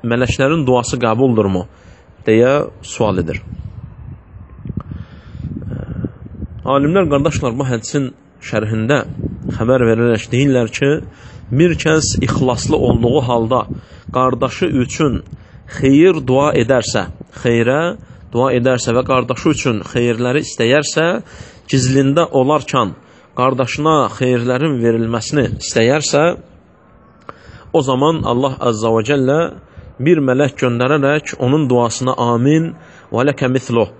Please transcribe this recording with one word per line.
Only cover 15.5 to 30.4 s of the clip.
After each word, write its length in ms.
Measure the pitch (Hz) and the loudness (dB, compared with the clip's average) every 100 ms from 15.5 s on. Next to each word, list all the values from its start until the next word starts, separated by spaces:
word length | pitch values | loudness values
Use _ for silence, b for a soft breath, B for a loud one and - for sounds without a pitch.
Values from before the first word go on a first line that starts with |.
| B - | B -16
xeyir 520 | - 135 139 180 160 127 | -2 4 6 6 4 2
dua 260 | 131 143 | 2 2
edərsə, 540 | - 117 131 110 110 90 - - | 2 2 0 2 -4 -4 -10 -18
xeyrə 640 | - 127 117 117 139 170 214 B B B | -4 0 2 2 0 -2 -6 B B B
dua 200 | 120 131 | 0 2
edərsə 420 | 123 123 127 127 120 | 2 2 0 0 0
və 80 | 127 | 2
qardaşı 460 | 135 120 127 165 | 0 0 -2 0
üçün 280 | 135 135 110 | 0 0 -2
xeyirləri 600 | 85 123 120 113 123 139 | -4 -2 0 0 0 -2
istəyərsə, 640 | 147 - 117 143 143 - 165 226 B B B B - | -4 -2 2 2 2 -2 0 -2 B B B B -2
gizlində 580 | 135 127 135 135 147 160 | 0 2 2 2 2 2
olarkən 680 | 139 131 151 - 135 104 - B B B | 2 2 0 0 0 0 -4 B B B
qardaşına 640 | - 127 131 123 - 151 156 113 | -2 0 0 -4 -2 2 2 0
xeyirlərin 720 | - 127 123 120 127 160 131 | -2 0 0 0 0 0 0
verilməsini 680 | 117 113 113 117 - 147 107 | 0 0 -2 -4 -2 0 0
istəyərsə, 720 | 104 - - 113 147 139 143 165 - - - _ _ _ - - _ B B B B B | -4 -4 0 2 2 0 0 0 -2 -12 -20 _ _ _ -20 -20 _ B B B B B
o 140 | 165 | -2
zaman 400 | 135 127 147 165 | 0 2 2 0
Allah 340 | - 120 135 131 | -2 0 -2 -2
Əzzə 320 | 123 110 113 | -2 0 0
və 120 | 113 | 0
Cəllə 360 | 110 143 131 151 170 - B B B | 0 0 2 0 -2 -6 B B B
bir 240 | - 135 165 | -4 2 2
mələk 380 | 135 127 | 2 2